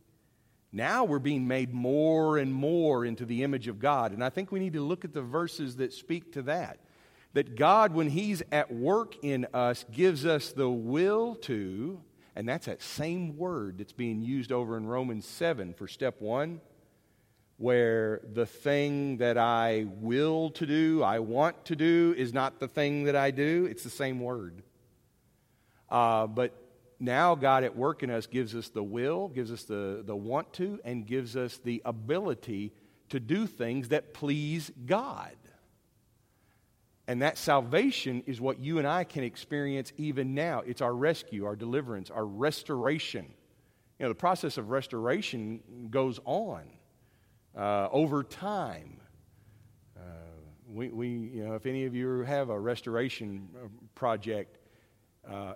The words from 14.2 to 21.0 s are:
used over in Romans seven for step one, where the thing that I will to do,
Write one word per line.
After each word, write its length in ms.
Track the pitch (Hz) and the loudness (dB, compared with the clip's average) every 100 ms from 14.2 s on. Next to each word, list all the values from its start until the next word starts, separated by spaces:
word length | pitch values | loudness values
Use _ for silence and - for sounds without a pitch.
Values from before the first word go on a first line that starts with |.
used 320 | 117 135 117 | -2 -2 0
over 240 | 123 113 113 | -2 -2 -4
in 80 | 110 | -4
Romans 400 | 123 131 107 - | -2 -2 -4 -8
seven 480 | - 170 131 90 | -2 0 0 -4
for 160 | - 95 | -10 -12
step 320 | - 131 - | -4 -4 -2
one, 400 | 107 123 160 165 - _ _ _ _ _ _ _ _ - | -2 -2 -2 -6 -16 _ _ _ _ _ _ _ _ -4
where 640 | 120 123 117 113 110 107 113 | 4 6 6 4 2 0 -4
the 140 | 110 110 | -2 -2
thing 720 | - 143 143 143 143 139 120 | -2 0 2 2 0 -2 2
that 200 | 120 117 | 2 4
I 500 | 117 117 113 110 107 98 | 4 4 4 2 0 -4
will 520 | 113 127 156 160 160 | 0 2 2 2 0
to 140 | 151 156 | -2 0
do, 380 | 151 160 160 | 4 4 4